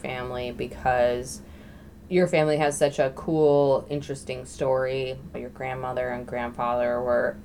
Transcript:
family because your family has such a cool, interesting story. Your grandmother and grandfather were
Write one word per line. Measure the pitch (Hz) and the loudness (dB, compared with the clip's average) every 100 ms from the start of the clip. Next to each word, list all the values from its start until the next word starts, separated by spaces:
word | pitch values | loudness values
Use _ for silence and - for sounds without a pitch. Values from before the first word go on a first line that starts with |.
family | 127 127 127 123 123 | -8 -8 -6 -6 -6
because | 123 123 - 135 123 123 123 131 - - - - - - - - | -6 -8 -4 0 4 2 2 -6 -12 -16 -20 -20 -20 -20 -18 -2
your | 180 175 | 2 4
family | 160 151 151 | 4 4 2
has | 147 143 | 2 2
such | 147 143 | 2 2
a | 135 - | 0 0
cool, | - 156 147 143 139 135 - | 0 4 6 6 6 4 0
interesting | 143 143 139 - 127 | -6 -6 -10 -8 -8
story. | 127 - 135 131 131 135 131 131 - | -8 -2 0 2 0 -2 -4 -8 -10
Your | 123 123 | -10 -10
grandmother | - 131 131 131 127 127 | -8 -8 -6 -4 -4 -4
and | 123 120 | -4 -6
grandfather | 123 120 120 120 123 120 120 | -6 -6 -4 -2 0 0 0
were | 123 120 123 - | 0 2 0 -4